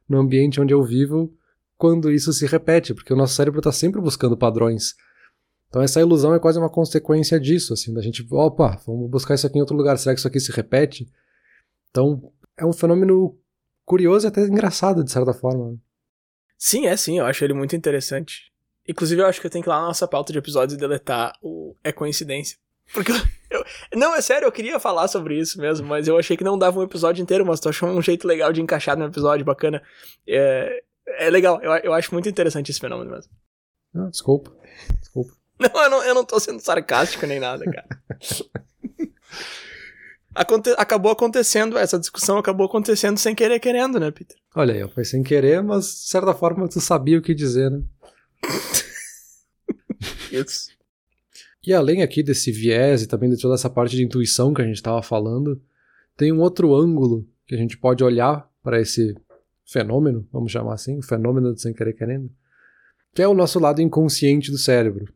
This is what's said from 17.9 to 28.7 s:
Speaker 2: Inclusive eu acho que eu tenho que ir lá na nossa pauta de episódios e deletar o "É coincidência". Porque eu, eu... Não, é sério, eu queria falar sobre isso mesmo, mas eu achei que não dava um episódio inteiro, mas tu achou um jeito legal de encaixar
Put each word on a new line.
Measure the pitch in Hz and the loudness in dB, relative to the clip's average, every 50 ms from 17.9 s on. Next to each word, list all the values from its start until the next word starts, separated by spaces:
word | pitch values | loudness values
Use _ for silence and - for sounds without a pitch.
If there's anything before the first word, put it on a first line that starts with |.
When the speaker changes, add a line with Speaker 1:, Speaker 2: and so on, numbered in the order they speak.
| 143 135 135 - 139 135 160 - - - - _ _ _ _ _ _ _ _ - | -2 -2 -2 -4 -6 -8 -8 -10 -14 -18 -20 _ _ _ _ _ _ _ _ -12
Speaker 2:
Inclusive | 160 - 170 156 170 175 | -8 -4 -2 0 2 2
eu | 190 | 2
acho | 190 180 - | 2 2 0
que | - 170 | -4 -8
eu | |
tenho | - 170 170 | -8 -6 -4
que | 175 | -2
ir | |
lá | 160 151 | -2 -2
na | 165 170 | -2 -4
nossa | 165 - - 131 | -4 -4 -4 -2
pauta | - 143 147 - 156 | -2 -4 -4 -4 -6
de | 147 | -6
episódios | - 151 147 135 127 139 147 | -6 -2 0 0 0 0 -2
e | 143 | -4
deletar | 143 139 143 131 - - 127 120 117 117 - _ | -4 -4 -4 -4 -4 -4 -2 -2 -2 -4 -6 _
o | - 160 160 165 156 147 - _ - | -14 -12 -12 -12 -14 -16 -14 _ -8
"É | 151 151 | -8 -6
coincidência". | - 151 151 143 - 160 139 135 143 151 - - _ _ _ _ _ _ _ - | -6 -6 -6 -6 -6 -6 -6 -8 -8 -8 -10 -14 _ _ _ _ _ _ _ -6
Porque | 110 - - | -4 -2 -2
eu, | - - - - - - _ - | 0 0 0 -2 -2 -4 _ -8
eu... | - - - - - - - - - | -8 -8 -8 -8 -14 -20 -16 -8 -2
Não, | 226 277 330 330 | 0 2 2 2
é | 311 | 0
sério, | - - 262 294 285 | 0 0 2 2 2
eu | 240 | 0
queria | - - 220 226 330 262 | 0 -2 -4 -6 -4 -4
falar | - 220 185 165 185 - | -2 -2 0 0 0 0
sobre | - 190 160 151 147 156 | -2 -4 -4 -4 -4 -4
isso | 160 156 - 175 | -4 -4 -6 -4
mesmo, | 147 151 160 151 143 147 | -2 -2 -2 -2 -4 -4
mas | 147 151 151 156 | -4 -2 0 2
eu | 160 170 | 4 4
achei | 170 - 175 | 2 2 0
que | 165 190 | -2 0
não | 196 202 190 | 0 0 2
dava | 185 180 180 190 | 2 2 2 0
um | 185 | -2
episódio | 185 - 170 165 165 170 180 | -4 -2 0 0 0 0 0
inteiro, | 180 - 180 196 196 | 0 0 2 2 2
mas | 180 160 - | 2 0 0
tu | - 156 | -2 -2
achou | 151 - 180 175 | -2 -2 -2 0
um | 185 180 | 0 0
jeito | 160 - 170 170 - 175 | 2 2 0 2 2 0
legal | 165 160 - 156 | 0 2 2 0
de | 165 160 | 0 0
encaixar | 165 - | 0 0